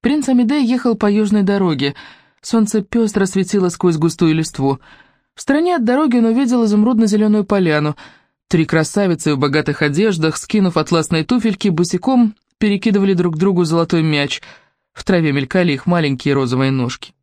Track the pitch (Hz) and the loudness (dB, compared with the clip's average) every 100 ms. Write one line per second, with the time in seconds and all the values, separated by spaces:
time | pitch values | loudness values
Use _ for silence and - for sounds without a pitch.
0 | 233 302 269 254 233 294 240 247 247 220 | 0 -2 0 0 2 0 0 0 -2 0
1 | 208 202 214 208 196 202 185 147 139 - | 0 0 0 0 0 0 0 0 -4 -6
2 | - - _ _ - 226 214 220 202 240 | -20 -20 _ _ -2 0 0 -2 -2 -2
3 | 220 214 190 190 185 208 185 170 180 160 | 0 0 -2 -2 -2 0 0 0 0 0
4 | 165 160 165 160 160 - 135 135 - - | -2 0 0 0 -4 -4 -2 -4 -8 -20
5 | _ _ _ - - 285 349 349 226 262 | _ _ _ -18 -2 0 0 0 0 0
6 | 302 240 226 226 269 247 220 208 220 240 | 2 2 2 0 0 0 2 2 2 2
7 | 220 208 214 214 202 202 175 151 151 147 | 2 2 2 0 0 0 2 0 -2 -6
8 | - _ _ _ _ 165 156 165 156 - | -14 _ _ _ _ 0 2 0 0 0
9 | 196 160 - 143 143 147 151 143 147 143 | 0 0 -2 -2 0 0 -2 -2 -2 0
10 | 214 180 156 - - 214 190 165 156 170 | 0 0 -2 -4 -4 0 0 0 0 -2
11 | 156 165 156 247 220 185 202 160 175 180 | 0 -2 0 0 0 0 -2 0 -2 -2
12 | - 262 226 - _ _ 214 202 226 202 | 0 2 2 -2 _ _ -2 0 0 2
13 | 196 180 175 156 190 175 170 170 165 170 | 2 2 0 0 0 2 0 0 0 0
14 | 160 151 143 - - - _ _ _ - | 0 0 -2 -6 -14 -20 _ _ _ -16
15 | - 185 160 139 131 185 175 139 - 175 | 0 0 2 0 -2 0 0 -2 0 0
16 | 151 131 147 139 131 127 135 135 120 - | 0 -2 0 0 0 0 0 -2 -4 -6
17 | - _ | -16 _